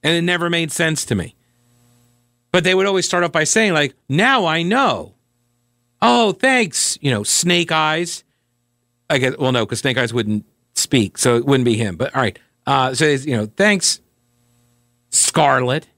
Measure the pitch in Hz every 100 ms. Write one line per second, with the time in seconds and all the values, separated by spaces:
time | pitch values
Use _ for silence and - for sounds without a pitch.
0 | 147 170 170 180 170 170 165 - 160 156
1 | - 104 78 _ _ _ _ _ _ _
2 | _ _ _ _ _ 180 175 185 196 190
3 | 170 175 170 160 156 226 220 160 143 -
4 | _ 139 233 269 175 160 170 233 262 110
5 | - _ _ _ _ _ _ _ _ _
6 | 233 240 220 180 262 262 208 - - -
7 | 143 113 101 - 170 175 170 160 156 160
8 | 175 - _ _ _ _ _ _ _ _
9 | _ 143 127 - 131 123 110 117 135 123
10 | 120 120 107 107 - _ _ - - 135
11 | 98 - 127 120 127 139 123 110 110 85
12 | 135 131 117 - _ _ - 139 131 131
13 | 151 143 143 120 107 _ 208 196 - -
14 | _ _ _ _ _ _ _ _ _ _
15 | _ - - 170 147 131 123 143 -